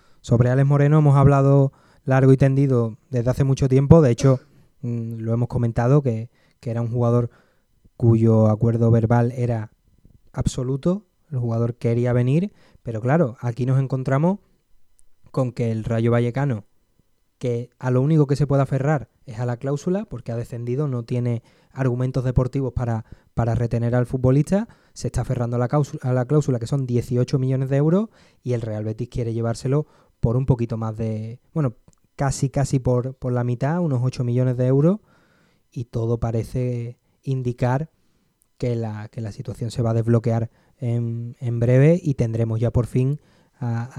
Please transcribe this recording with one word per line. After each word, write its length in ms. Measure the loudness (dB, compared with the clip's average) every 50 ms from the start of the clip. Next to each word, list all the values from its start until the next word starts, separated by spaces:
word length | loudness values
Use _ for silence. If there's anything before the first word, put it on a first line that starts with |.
| _ _ _ _
Sobre 280 | _ 0 0 2 2 2
Alex 160 | 2 2 4
Moreno 340 | 4 4 4 4 4 4 4
hemos 180 | 6 6 4
hablado 560 | 6 6 6 6 6 4 4 4 4 4 2 _ _ _ _ _ _ -4
largo 280 | 0 2 4 6 6 6
y 40 |
tendido 600 | 6 4 2 2 2 2 2 2 0 0 -2 -6 -10 _ -6
desde 200 | -6 -2 -2 -2
hace 120 | 0 0 0
mucho 260 | 0 0 0 0 2
tiempo. 320 | 2 2 6 6 6 6
De 120 | 8 6 2
hecho, 260 | 2 2 2 2 2 -2 _ _ _ _ _ _ _ -8
mm, 320 | -6 -6 -6 -6 -8 -8
lo 180 | -8 -4 -4 -2
hemos 160 | -2 -2 -2
comentado 540 | -2 -2 -2 0 0 0 2 4 4 4 4
que, 280 | 2 -4 -4 -6 -10 _ _ _ _ _ _
que 100 | -10 -6
era 120 | -4 -4 -4
un 60 | -4
jugador 420 | -2 0 0 2 2 2 0 -2 _ _ _ _ _ _ _ _ _ _ _ -20 _
cuyo 500 | 2 4 4 6 6 6 4 6 6 6
acuerdo 460 | 4 4 2 2 0 2 2 4 4 4
verbal 400 | 4 4 2 2 2 2 0 -2
era 400 | -4 -4 -2 -2 -4 -6 -10 _ _ _ _ _ _ _ -20 _ _ _ _ -8
absoluto, 720 | -4 -4 -2 -2 -2 -4 -4 -4 -2 0 -2 -2 -2 -6 _ _ _ _ _ -6
el 60 | -4
jugador 360 | -4 -2 -2 0 -2 -2 -4
quería 380 | _ -2 0 0 0 0 0 2
venir, 400 | 2 2 2 2 2 0 -2 _ _ _ _ _ _ -12
pero 160 | -8 -8 -4
claro, 360 | -2 0 2 2 2 0 -2 -6
aquí 260 | -6 -6 -4 -2 -2
nos 140 | 0 0 0
encontramos 580 | 0 -2 -4 -4 -2 0 0 2 2 0 -2 -2 _ _ _ _ _ _ _ -20 -20 _ _ _ -20 -20 -20 _ _ -8 -4
con 180 | -4 -4 -4
que 220 | -2 -4 -4 -2 -2
el 100 | -4 -4
Rayo 300 | -4 -2 0 0 2 2
Vallecano, 520 | 2 0 0 -2 -2 -2 -2 -2 -4 -8 _ _ _ _ _ _ _ _ _ _ _ _ _ _ _
que 320 | -4 -4 -4 -4 -6 -10 _ _
a 120 | -2 0
lo 120 | 2 2 2
único 240 | 4 4 4 4
que 100 | 4 4
se 100 | 0 2
puede 160 | 2 2 2 2
aferrar 460 | 2 0 -2 0 0 0 0 -2 _ _ _ _
es 120 | -16 -8 -6
a 80 | -4
la 100 | -4 -4
cláusula, 480 | -6 -4 -6 -6 -4 -2 -4 -4 -4 -6
porque 280 | -8 -14 -14 -10 -8 -8
ha 40 |
descendido, 520 | -8 -8 -8 -10 -10 -6 -6 -4 -4 -4 -4
no 160 | -4 -6 -6
tiene 380 | -4 -4 -2 -2 -2 -4 -4 _ _ _ _ _ _ _
argumentos 520 | -2 -2 -2 0 0 -2 -2 -2 -2 -2
deportivos 480 | 0 2 2 0 0 -2 -4 -4 -4 -4
para, 320 | -4 -4 -4 -4 -4 -6 _ -20 -20 _ _ -4
para 200 | -4 -2 -2 0
retener 400 | -2 -2 -2 -2 -2 -2 0 0
al 120 | 0 0
futbolista, 640 | -2 -4 0 2 2 2 2 2 2 0 -2 -2 -6 -14 _ _ _ _
se 140 | -10 -10 -6
está 120 | -4 -4
aferrando 360 | -4 -4 -4 -4 -4 -4 -2
a 20 | -2
la 100 | -2 0
caus-, 300 | 0 0 -2 -2 -6 -8 -4
a 100 | -2 -2
la 120 | -2 0
cláusula, 340 | 2 0 0 2 0 -2 -2
que 80 | -2
son 200 | -4 -4 -4 -2
dieciocho 520 | 0 -2 -2 -2 0 -2 -2 0 0 0 -2
millones 320 | 0 0 -2 -2 -2 0
de 60 | 0
euros, 320 | 2 2 2 2 2 0 -2 _ _ _ _ _ _ -6
y 120 | -4 -4
el 80 | -4 -4
Real 220 | -6 -6 -6 -4
Betis 240 | -6 -6 -6 -8 -8
quiere 240 | -6 -6 -4 -4 -4
llevárselo 540 | -2 -2 -2 -4 -4 -2 -2 0 0 -2 _ _ _ _ _ _ _
por 180 | -2 0 0
un 100 | 0 2
poquito 300 | 2 0 0 0 -4 -4
más 200 | -6 -6 -6 -6
de, 440 | -4 -6 -4 -4 -6 -8 -10 -14 -16 _ _ -4
bueno, 220 | -2 -2 -2 -4 _ _ -20 _ _ _ _ _
casi, 340 | -4 -2 -2 -2 -2 -4 -2
casi 280 | 0 -2 -2 0 0 -2
por, 360 | 0 0 0 0 -2 -4 -10
por 180 | _ -6 -4 -2
la 120 | -2 -2
mitad, 360 | -2 -2 -2 -2 -2 -2 -2
unos 200 | -2 0 0 0 -2
ocho 220 | -2 -2 -2 -4
millones 320 | -2 0 0 0 0 0
de 100 | 0 2
euros, 340 | 2 4 4 4 4 2 0 _ _ _ _ _ _ _ _ _ _ _ _ _ _
y 140 | -10 -10 -10
todo 340 | _ -6 -4 -2 -2 -2 -2
parece 800 | -2 -2 -2 -2 -4 -4 -4 -4 -4 -4 -4 -6 -8 -10 -12 _ _ _ _ _ -8
indicar 680 | -6 -6 -4 -4 -6 -4 -2 0 0 0 -2 -4 -8 _ _ _ _ _ _ _ _ _ _ _ _ _ -6
que 160 | -4 -4 -4
la, 320 | -4 -4 -6 -8 -10 -12 -12
que 120 | -12 -10
la 100 | -10 -10
situación 400 | -10 -12 -12 -12 -10 -8 -8 -8
se 120 | -4 -2 -2
va 80 | 0
a 40 | 0
desbloquear 560 | 0 2 2 2 2 2 0 -2 -2 -4 -6 _ _ _ _ _
en, 600 | -8 -6 -4 -4 -4 -4 -4 -6 -8 -10 -12 -14 _
en 200 | -6 -6 -2 -2
breve 400 | 0 4 4 6 6 6 4 2 0
y 120 | -4 -2
tendremos 460 | 0 -2 -2 0 -2 -2 -2 0 -2
ya 120 | -2 0 0
por 140 | 0 -2
fin 340 | 0 -2 -2 -2 -2 -2 -6 _ _ _ _ _ _ _ -10
a, 320 | -6 -6 -4 -6 -6 -10 -8